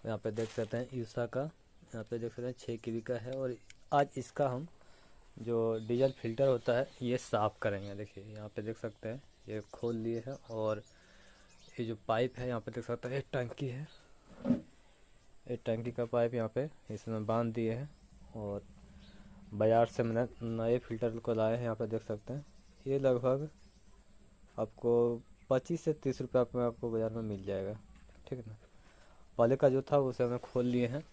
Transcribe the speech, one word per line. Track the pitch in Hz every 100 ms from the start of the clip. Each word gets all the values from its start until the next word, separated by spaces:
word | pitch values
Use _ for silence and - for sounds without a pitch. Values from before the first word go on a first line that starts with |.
यहाँ | 113 107
पे | 113
देख | 107 113
सकते | - 110 117
हैं | 123
ईसा | 131 110 - 120
का, | 127 151 - _ -
यहाँ | - 117
पे | 107 120
देख | 117
सकते | 117
हैं | 123
छः | 123 - 113
के | 117
वी | 113
का | 110 120
है। | 117
और | 135 131 117 - - -
आज | 147 143 -
इसका | - - 143
हम | 127 160 - - - - - - -
जो | 113 117 113 113
diesel | 110 120 135
filter | 131 113 113 135
होता | 123 -
है, | 120 135 -
ये | 123 123
साफ़ | - 110 107 -
करेंगे। | 110 101 101
देखिए, | 101 104 - 104
यहाँ | 107 107
पे | -
देख | 104 113
सकते | 113 - 110
हैं, | 127 - - -
ये | 107 101
खोल | - 117 117
लिए | 113 117 123
हैं। | 139 -
और | 110 107 107 - - - - - - - - -
ये | - 113
जो | 110 -
पाइप | 113 127 -
है, | 127
यहाँ | 117
पे | -
देख | 117 117
सकते | 120 123
हैं, |
ये | 135 135
टंकी | 135 120 - 135
है, | 127 156 - - - - - - - - - - - - - - - -
ये | 120
टंकी | - 113 120
का | 120 117
पाइप | 120 117
यहाँ | 120 110
पे | 123 151 - -
इसमें | 107 - 110 107
बांध | 113 117
दिए | 113 113
हैं। | 117 147 - - - - 113
और | 104 101 - - - - - - - - -
बाज़ार | 104 110 113 117
से | -
मैंने | 117 113 120 - 117 113
नए | 113 123
filter | - 113 117 117
को | 120
लाए | 110 110 117
हैं। |
यहाँ | 120 110
पे | 110
देख | 110
सकते | - 107 -
हैं, | 139 143 - - - 135
ये | 139
लगभग | 135 123 123 135 151 - - - - - - - - - - -
आपको | 110 - 120 120 120 117 - - -
पच्चीस | 131 - 170
से | -
तीस | 151 139 127
रुपये | 127 131 120
में | 123
आपको | 120 113 120
बाज़ार | 113 110
में | 113
मिल | 110 101
जाएगा, | 95 98 98 110 - - - - -
ठीक | 127
है | 110
ना। | 104 - - - - - - - -
पहले | 117 135
का | 143
जो | 131
था, | - 143
उसे | 131 -
हमें | 123 123
खोल | - 127 123
लिए | 123 120
हैं। | 139 -